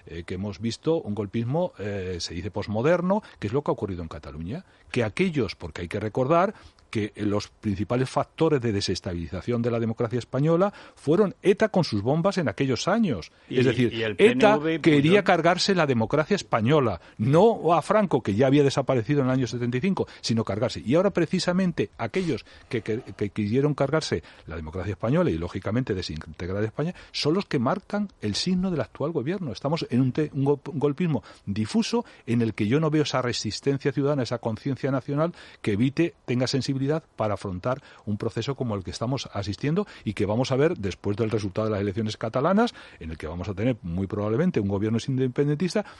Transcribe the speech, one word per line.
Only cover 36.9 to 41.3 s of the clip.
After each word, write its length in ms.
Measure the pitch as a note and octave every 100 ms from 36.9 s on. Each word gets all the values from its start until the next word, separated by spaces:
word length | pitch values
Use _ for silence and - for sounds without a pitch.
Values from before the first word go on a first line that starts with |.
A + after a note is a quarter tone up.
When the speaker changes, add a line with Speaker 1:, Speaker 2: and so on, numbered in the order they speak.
| D#3 - -
Speaker 1:
para 180 | G#2+
afrontar 480 | G2 G#2 F#2 B2+ - - -
un 120 | - G#2
proceso 380 | A2+ - A2+
como 220 | C3+ B2 G2+
el 80 |
que 80 | F2+
estamos 360 | - A#2 C3+ -
asistiendo 560 | G#2 F#2+ G2 C#3 F3 G#3 -
y 80 | A2+
que 120 | -
vamos 280 | G2 A2 C3
a 40 | C3
ver 200 | D#3+ F3
después 400 | G2 - G2+ G2+
del 140 | A2